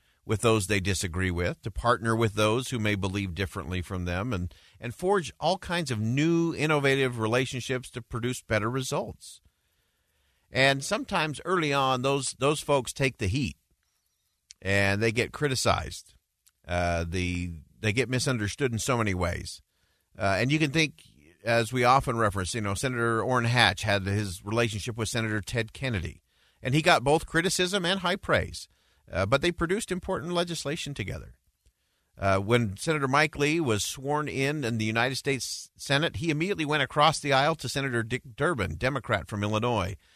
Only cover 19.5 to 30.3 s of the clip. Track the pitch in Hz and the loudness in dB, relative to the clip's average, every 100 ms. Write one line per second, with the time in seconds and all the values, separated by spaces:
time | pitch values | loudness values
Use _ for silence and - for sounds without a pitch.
19.5 | - _ _ _ _ _ - 98 95 127 | -14 _ _ _ _ _ -4 0 2 2
20.5 | 151 151 151 156 - - - 73 85 110 | 2 2 2 0 -2 -20 -20 -20 _ 0
21.5 | 117 110 127 120 135 135 117 107 98 90 | 2 2 2 6 6 4 0 0 0 -2
22.5 | 120 104 98 135 123 117 113 104 127 117 | -2 -2 -2 -2 0 2 2 2 2 4
23.5 | 123 107 90 110 101 95 101 104 85 104 | 6 6 4 0 0 2 0 -2 -6 -2
24.5 | 113 120 107 123 117 107 123 113 107 92 | 0 0 -2 -6 -4 -4 -2 -2 -4 -4
25.5 | 123 113 - 135 104 87 - _ _ _ | -4 -4 -6 -4 -4 -4 -10 _ _ _
26.5 | _ - 147 170 160 131 156 - 160 170 | _ 0 4 6 4 6 2 2 0 0
27.5 | - 180 202 170 190 175 190 - 123 - | 0 0 0 0 0 -2 -2 0 0 0
28.5 | 85 - _ _ _ - 87 98 139 170 | -10 -16 _ _ _ -8 -2 2 2 2
29.5 | 170 170 202 - 185 - 185 156 | -2 -2 -2 -4 -6 -4 -6 -2